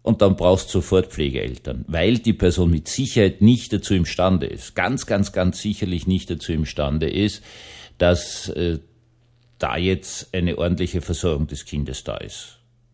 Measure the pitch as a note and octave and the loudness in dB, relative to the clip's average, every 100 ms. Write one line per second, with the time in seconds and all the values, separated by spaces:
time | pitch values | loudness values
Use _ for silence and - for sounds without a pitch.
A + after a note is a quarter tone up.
0 | - - G2+ F#2+ F2 F#2+ - G2 E2+ F#2 | 0 4 4 4 4 4 2 -2 2 2
1 | - - D2 B1+ G#1 B1+ - B1+ - D#2+ | 2 -2 -4 -4 -6 -8 -8 -8 -4 0
2 | F2+ A#2+ A2 F2+ F#2 E2+ F2 E2 - - | 2 2 0 2 2 4 2 2 0 -4
3 | C#3 - G2 - G#2 A#2+ - G2+ - G2 | -2 4 2 6 6 6 2 -4 0 0
4 | E2 - F2+ F#2 C2+ - - - F2+ C#3 | 2 2 2 2 -2 -8 -8 -4 -2 -2
5 | - G2+ G2 - F2+ - G#2+ G2+ G2 F2 | -2 0 0 0 0 0 -4 -4 -2 -2
6 | - F#2 - E2+ - D#2+ D#2 - C#2+ D2+ | 0 0 -2 -8 -4 -2 -2 -2 -2 0
7 | D#2 E2 G#2 - - - - - - - | -2 0 -2 -2 -16 -20 -20 -20 -20 2
8 | F2 F2+ - - - - E2+ E2 - _ | 4 4 0 -10 -8 -4 -2 -4 -8 _
9 | _ _ _ _ _ _ C#2+ B1+ F2+ F#2+ | _ _ _ _ _ _ -4 -2 0 -2
10 | - - - F#2 F2 - E2+ F2 F2+ F2+ | -4 -14 -8 -2 -2 0 0 0 -2 -4
11 | - D#2 F2+ D2 D2 C#2+ - D2 C#2 C2 | -4 -4 -2 -2 -4 -6 -10 -6 -6 -8
12 | - G1+ G1+ - - - _ _ _ | -8 -10 -10 -14 -18 -20 _ _ _